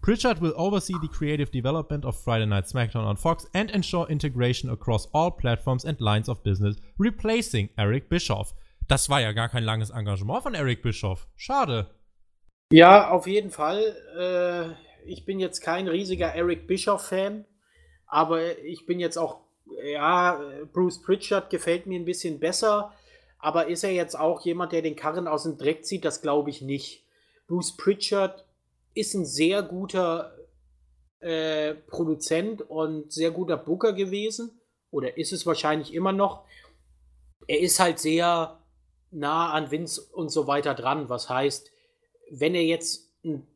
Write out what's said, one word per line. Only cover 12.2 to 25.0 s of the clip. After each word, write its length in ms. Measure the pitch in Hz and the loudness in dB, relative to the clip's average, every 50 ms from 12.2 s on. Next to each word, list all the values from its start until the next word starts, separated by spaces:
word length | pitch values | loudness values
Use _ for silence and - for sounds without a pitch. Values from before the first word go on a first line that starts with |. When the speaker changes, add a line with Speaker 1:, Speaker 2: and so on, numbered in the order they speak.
| - _ _ _ _ - _ _ _ _ 160 | -20 _ _ _ _ -20 _ _ _ _ 12
Speaker 2:
Ja, 380 | 160 170 175 190 208 214 - | 12 12 12 12 12 10 8
auf 160 | 175 180 - 180 | 2 0 2 2
jeden 240 | 190 208 202 190 | 0 0 0 -2
Fall. 440 | - - 147 156 180 208 214 214 202 - - - 170 170 | -6 -2 -2 -2 0 0 0 -2 -2 -6 -16 -14 -8 -4
Äh, 920 | 180 180 180 180 175 175 175 175 170 165 165 - - - - _ - - | -4 -2 0 0 0 0 -2 -2 -6 -6 -10 -14 -20 -20 -20 _ -16 -14
ich 160 | 185 - - | -14 -12 -8
bin 140 | - 196 190 | -6 -4 -4
jetzt 220 | 185 175 - - | -4 -4 -4 -6
kein 260 | - - 165 180 196 185 | -4 -4 -2 -2 -2 -2
riesiger 460 | 165 185 202 185 185 170 180 165 - | -2 -2 -2 -4 -2 -2 -2 -2 -2
Eric 340 | 165 170 175 170 165 - - | -2 0 -2 -2 -4 -2 -4
Bischoff-Fan, 800 | 180 190 - 208 202 196 - - 190 185 190 202 208 214 208 _ _ _ _ _ _ _ - - - _ _ _ | -4 -2 0 0 0 0 0 -4 -2 -2 -2 -2 -4 -8 -12 _ _ _ _ _ _ _ -20 -20 -20 _ _ _
aber 500 | - 147 160 156 165 165 165 170 165 - - | 0 0 2 2 2 0 0 -4 -6 -8 -10
ich 220 | 151 175 165 - - | -12 -12 -12 -6 -4
bin 120 | 175 180 | -4 -2
jetzt 180 | 175 165 170 170 | -2 -4 -2 -2
auch, 240 | 160 147 - - _ _ _ _ _ - 135 127 123 | -4 -4 -6 -10 _ _ _ _ _ -18 -14 -12 -8
ja, 560 | 143 147 147 143 156 170 180 180 180 175 143 147 139 135 143 151 151 _ | -6 -4 0 2 2 4 4 4 4 2 0 -6 -12 -12 -14 -16 -6 _
Bruce 280 | 175 185 180 175 - - | 0 0 0 0 -4 0
Pritchard 480 | - 190 196 - - 208 196 185 - | 0 0 0 0 -2 -2 -2 -2 -2
gefällt 340 | - 165 - 170 170 175 175 | -6 -4 0 0 -2 -2 -2
mir 140 | 190 185 175 | -6 -8 -6
ein 60 | 170 | -4
bisschen 340 | 170 180 - - 175 156 139 | -4 -6 -4 -4 -6 -4 -2
besser, 520 | 156 160 180 - 226 220 208 208 208 208 - _ _ _ - - _ _ _ _ | -2 -2 0 2 2 2 2 2 0 -4 -12 _ _ _ -20 -20 _ _ _ _
aber 300 | - 156 156 170 165 147 | -4 0 2 2 0 0
ist 160 | 175 165 - | -2 -2 -2
er 80 | 196 185 | 0 0
jetzt 240 | 175 170 165 - - | 0 -2 -2 -2 0
auch 240 | 151 160 175 - - | 0 0 0 0 -2
jemand, 300 | 175 165 175 180 165 175 | -4 -2 -2 -4 -2 -2
der 80 | 165 | -2
den 140 | 160 160 151 | -2 -2 -6
Karren 320 | 139 | -4